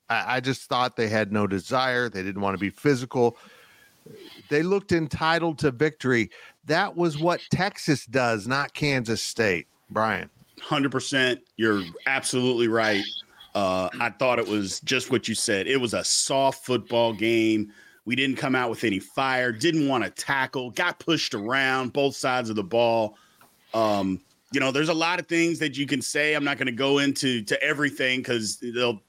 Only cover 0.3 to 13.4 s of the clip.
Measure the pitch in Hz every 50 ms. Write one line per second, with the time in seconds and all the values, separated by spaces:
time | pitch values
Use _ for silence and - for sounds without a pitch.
0.3 | 123 131 123 135 127 - - - 139 123 127 127 - - 117 107 110 110 110 101
1.3 | 104 107 104 95 98 95 87 - 123 127 131 127 123 123 123 117 98 95 92 98
2.3 | 98 101 101 98 95 92 101 98 - - - 147 143 120 131 123 - 131 120 117
3.3 | 117 - - - - - - - - - - _ _ _ _ - - - - -
4.3 | - - - - 143 147 160 180 196 202 196 - 180 165 160 143 - - 160 160
5.3 | 165 170 165 170 156 127 - 147 123 117 151 156 151 - - 127 127 117 107 92
6.3 | - - - - - _ _ - 151 170 202 196 - 165 175 170 147 147 160 175
7.3 | 170 - - - - - 180 202 - - - - 147 123 - - 113 135 127 120
8.3 | 113 107 95 120 135 139 143 131 - - 151 147 139 131 113 113 113 98 - -
9.3 | - - 113 104 90 82 - _ _ _ _ - 98 104 110 110 104 90 85 -
10.3 | _ _ - _ _ - - - 156 143 139 139 135 131 - - 143 135 131 127
11.3 | 123 - _ _ _ - 110 110 104 101 92 85 87 - - 135 135 131 127 -
12.3 | - 127 123 127 127 117 120 113 110 113 110 107 104 98 98 - - - - _
13.3 | - -